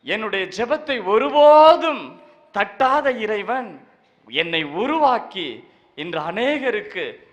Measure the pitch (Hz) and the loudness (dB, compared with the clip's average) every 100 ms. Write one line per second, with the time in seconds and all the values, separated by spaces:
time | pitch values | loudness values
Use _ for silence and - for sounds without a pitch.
0 | 127 202 214 196 185 185 233 302 302 254 | -6 -6 -4 -6 -6 -6 -4 -4 -4 -6
1 | 185 220 277 285 294 302 311 339 320 277 | 0 0 2 6 8 10 8 6 2 -6
2 | 135 - - _ _ 202 208 - 262 285 | -10 -18 -20 _ _ -6 -6 -2 0 0
3 | 277 240 214 214 196 247 196 143 _ _ | -2 -4 -6 -6 -6 -8 -8 -18 _ _
4 | _ _ _ 127 170 165 147 156 247 320 | _ _ _ -4 -2 -2 -4 -6 -4 0
5 | 294 233 - 196 156 110 - _ _ - | 2 0 -4 -10 -10 -12 -18 _ _ -14
6 | 160 165 156 190 254 294 254 214 - 185 | -8 -6 -6 -4 -4 -2 -4 -6 -8 -10
7 | 139 104 - | -10 -12 -20